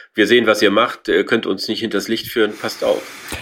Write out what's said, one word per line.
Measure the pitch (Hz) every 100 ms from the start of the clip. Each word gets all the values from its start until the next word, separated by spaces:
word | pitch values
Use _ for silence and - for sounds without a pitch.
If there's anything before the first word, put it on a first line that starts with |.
| -
wir | - 101
sehen, | 120 110
was | 104
ihr | 104
macht, | 104 120 - -
ihr | 90 101
könnt | 117 90
uns | 95 -
nicht | 104
hinters | 113 101 95
Licht | 113 -
führen, | 120 104 107
passt | 110 -
auf. | - - - - - -